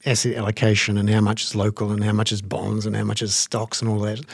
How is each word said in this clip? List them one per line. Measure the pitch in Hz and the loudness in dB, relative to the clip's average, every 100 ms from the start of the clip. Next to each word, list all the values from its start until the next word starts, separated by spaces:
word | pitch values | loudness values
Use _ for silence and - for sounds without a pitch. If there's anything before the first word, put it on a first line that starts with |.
| 139 | -2
asset | 117 123 113 | 0 0 0
allocation | 104 107 110 104 - 104 | -2 2 4 4 2 2
and | 104 | 4
how | 107 | 4
much | 104 110 | 4 0
is | - 104 | -2 0
local | 104 104 104 | 0 0 -2
and | 104 | 0
how | 104 | 2
much | 104 104 | 2 0
is | 104 | -2
bonds | 98 - 101 107 107 | -4 -4 -2 -2 -2
and | 104 | -2
how | |
much | 107 107 | -2 -2
is | 107 - | -2 -2
stocks | - 113 110 - | -2 -2 -4 -4
and | 113 | -2
all | 107 | 0
that, | 104 110 - | -2 -4 -10